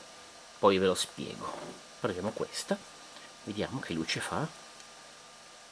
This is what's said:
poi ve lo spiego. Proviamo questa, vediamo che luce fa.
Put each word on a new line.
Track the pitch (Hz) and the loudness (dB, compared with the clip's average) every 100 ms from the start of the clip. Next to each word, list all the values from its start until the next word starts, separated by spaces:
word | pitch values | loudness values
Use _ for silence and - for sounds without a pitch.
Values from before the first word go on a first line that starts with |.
| - - - - - - | -16 -16 -16 -16 -18 8
poi | 104 95 | 8 10
ve | 95 | 8
lo | 90 | 6
spiego. | - - 67 - - - - - - - | 2 -2 -6 -4 -6 -6 -8 -10 -14 -2
Proviamo | 110 90 101 | 0 2 0
questa, | - - - - 202 - - - - - - | 0 -2 -2 0 -2 -2 -16 -16 -14 -16 -10
vediamo | - 104 80 123 | -6 0 0 0
che | - | 0
luce | 82 80 131 | 0 2 0
fa. | - 90 156 - - - - - - - - - - - - | 2 0 0 -4 -16 -16 -16 -16 -16 -16 -18 -18 -18 -18 -18